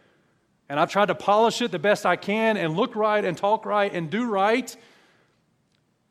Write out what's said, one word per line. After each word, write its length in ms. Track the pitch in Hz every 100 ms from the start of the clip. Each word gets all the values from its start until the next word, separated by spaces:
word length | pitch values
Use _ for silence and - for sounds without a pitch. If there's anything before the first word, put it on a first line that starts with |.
| _ _ _ _ _ _ -
And 120 | 147
I've 100 | 156
tried 160 | 196 196
to 80 |
polish 480 | 156 - 208 226 -
it 80 | 233
the 80 | 175
best 260 | 202 208
I 120 | 185 175
can 400 | - 214 220 208
and 180 | 165
look 220 | 160 240 220
right 280 | 214 214
and 140 | 190 160
talk 260 | 202 214 202
right 260 | 208 202
and 180 | 175 160
do 160 | 196 247
right. 480 | 196 196 247 254 - - _ _ _ _ _ _ _ _ _ _ _ _